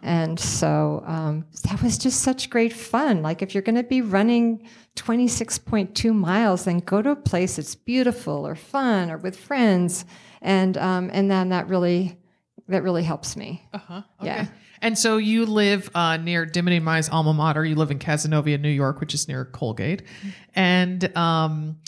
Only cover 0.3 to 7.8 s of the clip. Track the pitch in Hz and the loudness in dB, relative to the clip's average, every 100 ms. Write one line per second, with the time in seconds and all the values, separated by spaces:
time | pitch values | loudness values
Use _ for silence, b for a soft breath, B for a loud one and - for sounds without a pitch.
0.3 | 165 - - 156 151 151 151 - 160 156 | -4 -4 0 0 2 0 -2 -6 -4 -2
1.3 | 156 160 - - 202 240 208 262 247 269 | -4 -6 -6 -4 0 0 0 0 0 0
2.3 | 262 - 233 226 226 - 233 294 185 156 | -2 -2 0 0 -2 -4 0 2 2 0
3.3 | 170 190 196 196 233 240 262 220 190 220 | -4 -4 -4 0 0 2 0 2 2 4
4.3 | 240 233 226 B B B - - 233 247 | 4 2 0 B B B -8 -2 0 2
5.3 | - 220 - - 214 190 - 226 214 170 | 0 -4 -6 -2 -2 -2 0 2 2 2
6.3 | 196 220 180 185 175 175 202 254 294 - | 2 4 2 0 -2 0 0 2 0 0
7.3 | 180 185 - 143 - | 0 0 -4 -8 -10